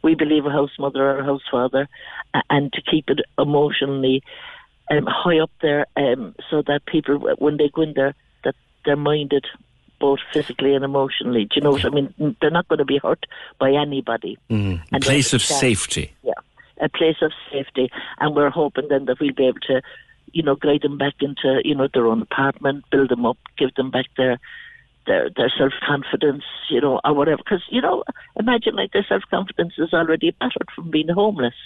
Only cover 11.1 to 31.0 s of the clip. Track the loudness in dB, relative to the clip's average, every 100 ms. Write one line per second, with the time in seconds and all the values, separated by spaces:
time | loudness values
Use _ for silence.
11.1 | -2 -2 0 0 2 2 2 2 0 -2
12.1 | -2 -4 0 0 0 0 0 2 0 0
13.1 | -2 -4 -16 -20 _ 2 2 2 -4 -4
14.1 | -4 -6 -12 _ -2 0 -4 -4 -2 2
15.1 | 2 2 0 2 2 2 0 -2 -6 -8
16.1 | _ -6 -6 _ _ -20 _ -4 2 2
17.1 | 2 -2 -4 -10 -8 -6 -2 -2 -2 -14
18.1 | -4 -2 2 2 2 -2 -2 0 -2 0
19.1 | -2 -2 2 0 0 -2 -2 -2 -20 -20
20.1 | _ -8 -4 0 0 2 2 0 -2 -4
21.1 | -2 -6 -2 0 2 0 0 0 2 2
22.1 | 2 -2 0 -2 0 -4 -4 0 2 2
23.1 | 2 0 -4 -10 -4 -4 -2 -4 -2 -6
24.1 | 0 0 0 -6 -20 -20 -20 _ _ -2
25.1 | 0 0 0 -2 2 0 0 -2 -2 -2
26.1 | 0 0 0 -8 -14 -2 2 2 2 0
27.1 | 2 2 0 0 -4 -2 -2 0 -2 -4
28.1 | -12 -14 -4 0 2 0 -2 -2 -2 0
29.1 | -2 0 -4 -4 -2 -4 -2 0 2 2
30.1 | 2 0 0 -4 -4 -8 -8 -4 -2